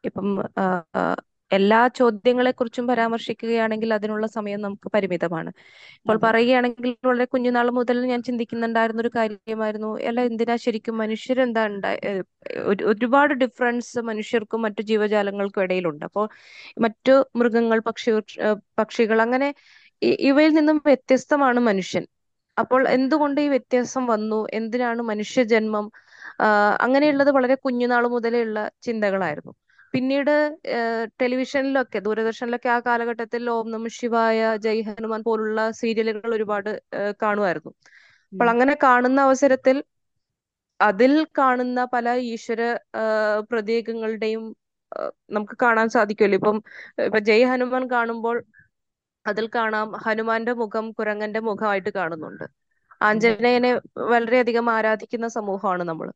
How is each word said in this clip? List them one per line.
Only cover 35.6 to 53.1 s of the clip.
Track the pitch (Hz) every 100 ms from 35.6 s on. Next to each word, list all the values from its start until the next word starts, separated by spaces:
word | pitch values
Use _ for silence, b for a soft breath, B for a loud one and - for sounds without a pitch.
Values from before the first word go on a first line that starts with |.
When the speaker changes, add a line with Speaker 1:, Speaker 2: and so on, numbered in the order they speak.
| 220
Speaker 1:
സീരിയലുകൾ | 220 233 220 226 214 226
ഒരുപാട്, | 226 208 208 202 208 _
ഏ, | - 202 202
കാണുമായിരുന്നു. | 214 208 196 160 - _ b b b b b
അപ്പോൾ | 190
Speaker 2:
ഉം. | 240
Speaker 1:
അങ്ങനെ | 233 269 294
കാണുന്ന | 269 247 247 269
അവസരത്തിൽ | 269 262 277 262 269 269 - _ _ _ _ _ _ _ _ _
അതിൽ | 208 196 254 294 311 -
കാണുന്ന | 262 254 247 247 247
പല | 247 233
ഈശ്വര, | 247 247 226 - 220 233 240 _ 220
ആ, | 220 214 214 214 214
പ്രതീകങ്ങളുടെയും, | 233 208 233 220 226 220 220 220 220 220 - _ _ _ -
ആ, | - _ _
നമുക്ക് | 208 208 226
കാണാൻ | 240 226 226
സാധിക്കുമല്ലോ. | 240 208 208 202 190
ഇപ്പം, | 208 214 B B B -
ഇപ്പൊ | 233 214
ജയ് | 214 220
ഹനുമാൻ | 254 254 247 254 254
കാണുമ്പോൾ | 247 233 233 226 233 - b b _ _ _ _ _ -
അതിൽ | 208 220
കാണാം | 240 220 214 214
ഹനുമാന്റെ | 208 220 220 226 226 226
മുഖം | 240 220 226 220
കുരങ്ങന്റെ | 220 214 208 214 214
മുഖമായിട്ട് | 226 202 214 196 190
കാണുന്നുണ്ട്. | 196 165 165 156 -
Speaker 2:
ഉം. | - _ _ _ _ -
Speaker 1:
ആഞ്ജനേയനെ | 214